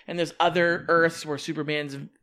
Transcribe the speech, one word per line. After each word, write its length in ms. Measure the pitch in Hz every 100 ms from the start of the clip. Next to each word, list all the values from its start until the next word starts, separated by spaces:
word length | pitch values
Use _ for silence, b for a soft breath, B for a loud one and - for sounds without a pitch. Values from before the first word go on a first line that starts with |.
| B
and 100 | 175
there's 160 | 160 -
other 480 | 175 170 170 175 -
Earths 380 | 165 165 165 156
where 100 | 139
Superman's 600 | - 151 147 151 147 139 143 _